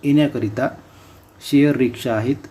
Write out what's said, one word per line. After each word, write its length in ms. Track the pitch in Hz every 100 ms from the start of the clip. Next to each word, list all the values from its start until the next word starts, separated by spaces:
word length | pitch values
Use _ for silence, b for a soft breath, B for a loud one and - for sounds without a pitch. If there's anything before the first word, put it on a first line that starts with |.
येण्याकरिता 640 | 143 147 147 127 107 113 131 - b b b b b _ -
शेअर 260 | 143 147 127
रिक्षा 380 | 123 120 127
आहेत 220 | 110 117 143 -